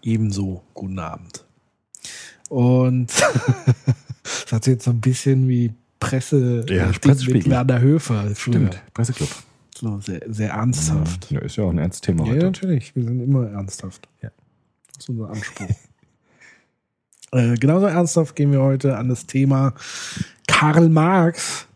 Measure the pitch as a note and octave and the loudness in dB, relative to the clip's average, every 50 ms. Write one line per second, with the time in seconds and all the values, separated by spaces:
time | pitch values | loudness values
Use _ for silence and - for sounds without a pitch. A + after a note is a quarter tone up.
0 | - A#2 A2+ A2 A2 G#2 G2 G2 G2 F#2+ F#2 F2+ _ _ _ - - F#2+ F#2+ F#2 | -2 0 0 0 0 0 -2 -2 -4 -6 -6 -8 _ _ _ -12 -10 -10 -8 -8
1 | E2 D#2+ D#2+ E2+ F2+ F2 - - _ _ _ _ _ _ _ _ _ _ _ - | -8 -10 -12 -14 -16 -18 -20 -20 _ _ _ _ _ _ _ _ _ _ _ -20
2 | _ - - - - - - _ _ - - B2+ B2 B2 B2+ B2+ B2+ B2+ B2+ B2+ | _ -18 -18 -18 -20 -20 -20 _ _ -6 0 2 4 4 4 4 4 2 2 0
3 | B2 A#2 - - - - A#4+ B2 - - B2 - - - A#2 - _ - A#2+ - | -2 -2 0 2 2 2 2 0 0 0 -2 0 2 0 0 0 _ -2 -2 -2
4 | _ _ - _ _ - - - - - - A2 - C3 C3 A2+ - B2+ A#2+ A#2 | _ _ -20 _ _ -12 -10 -10 -6 -4 -4 0 2 2 0 2 0 -2 -2 2
5 | A2+ C3 B2+ - - C#3 C3+ C3 C3 B2+ B2+ B2 A#2+ A#2 A2+ _ _ _ _ _ | 2 0 0 2 2 2 2 4 2 2 2 2 0 -2 -4 _ _ _ _ _
6 | - - C3+ C3 C3 - D3+ C#3 B2+ B2 A#2+ A#2+ A2+ - F#2+ F2+ F2 F#2 F#2+ - | -6 -4 -4 -4 -2 0 0 2 2 2 0 -2 -2 0 0 0 2 0 0 2
7 | - C#3 C#3+ C3+ B2+ B2+ B2+ G#2+ E2+ - B2+ B2 B2 C3 B2+ A#2+ B2 C3+ D3+ D#3+ | 4 4 4 4 4 2 2 2 2 2 2 2 2 2 2 4 4 4 4 2
8 | - - A#2+ G#2 G2+ G#2 G#2 - - B2 A#2+ - C3+ G2 F#2 - - - _ - | 0 -2 -2 -2 -2 -4 -4 -4 -2 0 2 2 2 0 -2 -6 -16 -16 _ -4
9 | A#2+ A#2 B2+ - D3 C#3+ - - - _ _ _ _ _ - - - A2+ G#2 G2+ | -2 -2 -2 -4 -4 -6 -6 -12 -20 _ _ _ _ _ -16 -10 -6 -6 -6 -6
10 | G2+ - F#2 - - A2+ A2 G#2 G#2+ G2+ - G#2+ A2+ B2+ B2 - D#2 D#2+ D#2 D2+ | -6 -8 -10 -10 -8 -10 -6 -6 -4 -4 -4 -2 -2 -2 0 0 0 0 0 0
11 | D#2 E2 F2 F#2 - - - - - - - - G#2 F2+ E2 E2+ D2 F2+ - - | 0 -2 -4 -8 -8 -6 -6 -6 -6 -6 -4 -2 -2 0 0 0 0 -2 -4 -4
12 | - - F2+ E2 - A2 A#2 C#3+ E3+ F#3+ F#3 - - F#3 E3+ C3 - - _ C3 | -2 -2 0 0 2 0 2 2 2 0 -2 -2 -2 -2 -2 -2 -2 -4 _ -4
13 | A#2+ A2+ B2 B2+ A#2+ C3+ C#3 C3 A#2+ G#2+ G#2 G2+ G2 F#2+ - - - F#2+ F#2 - | -4 -2 -4 -4 0 0 2 2 0 -2 -6 -8 -8 -8 -10 -12 -14 -16 -16 -18
14 | - _ _ _ - G#2 _ _ _ _ _ _ _ _ _ _ _ _ - - | -20 _ _ _ -16 -16 _ _ _ _ _ _ _ _ _ _ _ _ -20 -18
15 | - - B2 A2+ A2 G#2+ G#2+ G#2+ G2+ - - - G#2 F2+ - - _ _ _ _ | -10 -8 -8 -8 -8 -8 -8 -10 -10 -10 -12 -12 -6 -6 -6 -8 _ _ _ _
16 | _ _ _ _ _ _ _ _ - - - _ _ _ _ _ _ _ _ _ | _ _ _ _ _ _ _ _ -20 -20 -20 _ _ _ _ _ _ _ _ _
17 | _ _ _ _ - _ - C3 A#2+ A#2 A#2+ A2+ B2 C#3 D#3+ F#3 G3 G3+ D#3+ E3+ | _ _ _ _ -20 _ 0 2 2 2 2 2 2 2 4 4 2 2 2 2
18 | F3 E3 - E3+ D#3+ C#3+ - - D3 C#3+ C#3+ C3+ C3+ C3+ C3+ C3 C3 C#3 C3 A#2 | 0 2 2 0 0 0 0 0 2 2 4 4 4 2 2 2 0 0 0 0
19 | A#2+ B2+ B2 - - - - C3+ C#3 C3+ C3+ C3 C3+ C3+ A2 - - - - - | -2 -2 -4 -4 -6 -4 0 2 2 4 4 4 2 0 -2 -4 -14 -16 -14 -14
20 | - - - - - - - _ _ - - - D3 D3+ D3+ E3 E3+ E3 D#3+ D#3 | -14 -12 -8 -10 -10 -10 -10 _ _ -2 0 2 4 4 6 6 6 6 6 4
21 | D#3 F3 F#3+ F#3+ E3+ E3+ E3+ - - - - - - _ _ | 4 4 4 4 4 2 0 -2 -8 -8 -8 -10 -12 _ _